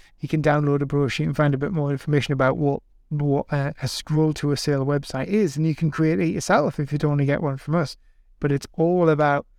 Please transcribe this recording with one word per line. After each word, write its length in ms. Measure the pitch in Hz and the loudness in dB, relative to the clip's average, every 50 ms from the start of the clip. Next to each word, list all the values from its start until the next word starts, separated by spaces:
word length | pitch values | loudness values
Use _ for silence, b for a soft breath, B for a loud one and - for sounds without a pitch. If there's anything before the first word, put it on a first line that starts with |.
| b b b _ | b b b _
you 100 | - 139 | -6 -2
can 120 | - 156 | -2 2
download 400 | 143 151 147 151 147 143 143 143 | 2 2 2 2 2 2 2 0
a 40 | 143 | 0
brochure 400 | 139 147 143 143 127 - - 151 | 0 0 0 0 0 0 -2 -2
and 100 | 160 143 | -2 0
find 180 | - 151 147 139 | 2 2 2 2
a 40 | 131 | 0
bit 160 | 143 143 - | -2 -2 -2
more 180 | 160 147 143 | -2 -2 -2
information 420 | 143 135 - - 147 143 131 - 139 | -2 -4 -2 0 0 0 2 0 0
about 220 | 131 135 131 135 | 2 2 2 2
what, 260 | - 151 143 139 - - _ _ _ _ _ | 2 0 0 0 -2 -6 _ _ _ _ _
what, 360 | 156 147 147 143 139 143 - - | -4 -2 0 2 2 0 0 -2
uh, 220 | - 143 139 143 151 - | -2 -2 -2 -2 -4 -6
a 60 | - 127 | -8 -8
scroll 460 | - - - - 151 156 156 156 147 | -8 -8 -6 -2 0 2 2 2 0
to 200 | - - 147 143 | 0 -2 -2 -2
a 40 | 127 | -2
sale 280 | - - 147 135 135 | 0 -2 0 0 0
website 420 | 139 143 143 143 - - 131 135 - | 0 0 -2 -2 -4 -6 -6 -4 0
is, 280 | 196 214 214 156 135 | 0 0 0 0 0
and 120 | 139 156 160 | 0 0 0
you 80 | 151 | 0
can 160 | - 165 156 | 0 -2 -2
create 280 | 139 - 160 156 160 190 | 0 2 2 2 2 2
it 100 | 185 160 | 0 0
yourself 500 | - 170 - - 185 247 294 - - - | -2 -4 0 2 2 2 2 0 -2 -4
if 120 | 151 135 | -4 -4
you 60 | 147 143 | -2 -2
don't 140 | - 147 | 0 0
want 80 | 147 143 | 0 2
to 60 | 143 | 0
get 180 | 135 139 - 185 | 0 0 0 -2
one 140 | 143 135 135 | -4 -6 -6
from 180 | - - 151 | -6 -4 -2
us. 200 | 175 156 139 - - _ - _ _ _ _ - _ | -2 -2 -2 -6 -14 _ -20 _ _ _ _ -14 _
But 120 | - 147 | -2 0
it's 140 | 143 139 - - - | 0 -2 -4 -8 -4
all 360 | - 160 170 180 180 175 160 | 0 0 2 2 4 4 4
about 360 | 156 147 151 147 143 143 - - _ | 4 4 2 2 2 0 -2 -6 _